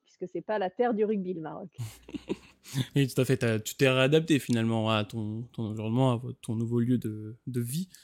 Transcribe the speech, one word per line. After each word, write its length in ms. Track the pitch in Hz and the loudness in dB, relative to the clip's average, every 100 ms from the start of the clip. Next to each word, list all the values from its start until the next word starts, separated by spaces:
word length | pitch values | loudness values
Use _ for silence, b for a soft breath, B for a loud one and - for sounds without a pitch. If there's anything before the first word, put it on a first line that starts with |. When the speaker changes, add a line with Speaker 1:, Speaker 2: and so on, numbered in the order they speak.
Speaker 1:
puisque 240 | _ _ 180 | _ _ -8
c'est 80 | 170 | -8
pas 180 | 185 214 | -4 -2
la 120 | 185 | -2
terre 240 | - 240 | 0 0
du 100 | 208 | 2
rugby, 300 | 214 208 180 | 2 0 -2
le 60 | 165 | -6
Maroc. 360 | 156 156 190 - | -8 -10 -14 -12
Speaker 2:
<laughs> 720 | 110 - - - - - - _ B 135 B | -12 -12 -14 -12 -8 -10 -10 _ B -4 B
Oui, 140 | 143 135 | 0 2
tout 100 | - | 2
à 60 | |
fait. 140 | 127 131 | 2 2
T'as, 200 | 117 110 | 2 0
tu 180 | - - | -2 2
t'es 120 | 135 | 4
réadapté 500 | 131 131 156 165 143 | 4 4 4 4 2
finalement 520 | - 117 113 113 110 | 2 0 2 2 2
à 120 | 110 | 2
ton, 460 | 104 113 107 110 120 | 0 -4 -6 -6 -8
ton 80 | - | -6
environnement, 500 | 107 107 107 120 131 | -6 -4 -2 2 2
à 40 | 117 | 2
vo-, 180 | 123 | -4
ton 200 | 123 - | -10 -6
nouveau 260 | 113 117 120 | -4 0 0
lieu 180 | 120 123 | 2 0
de, 360 | 113 107 107 120 - | -2 -8 -12 -12 -6
de 140 | 123 | -6
vie. 260 | 120 151 190 B | -4 -4 -6 B